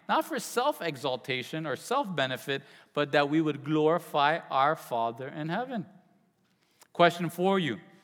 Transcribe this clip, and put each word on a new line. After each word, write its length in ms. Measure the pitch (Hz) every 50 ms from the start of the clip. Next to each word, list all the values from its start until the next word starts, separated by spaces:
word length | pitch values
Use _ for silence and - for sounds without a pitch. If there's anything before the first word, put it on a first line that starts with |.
| _ -
not 180 | 208 285 320
for 120 | 311 320 247
self-exaltation 1300 | - - - 233 247 294 294 - 180 170 147 131 117 143 127 123 - - 131 127 120 - - 160 160
or 100 | 156 131
self-benefit, 840 | 123 - - 233 277 285 202 180 151 135 131 131 123 - - 139 135 - - - - - _ _
but 200 | 147 147 143 139
that 160 | 151 147 143
we 100 | 147 160
would 220 | 165 151 143 139 131
glorify 760 | 143 156 156 151 156 165 175 165 - - 156 143 143 160 165 - -
our 240 | - 135 135 147 160
Father 540 | 160 - - 127 117 117 117 117 120 131 135
in 200 | 147 156 151 160
heaven. 380 | 170 208 247 262 262 220 156 - - - _ _ _ _ _ _ _ _ _ _ _ _ _ _ _ _ - _
Question 400 | _ - 175 170 165 175 180 160
for 260 | - - 180 190 196 190
you. 220 | 175 139 110 90 - - - -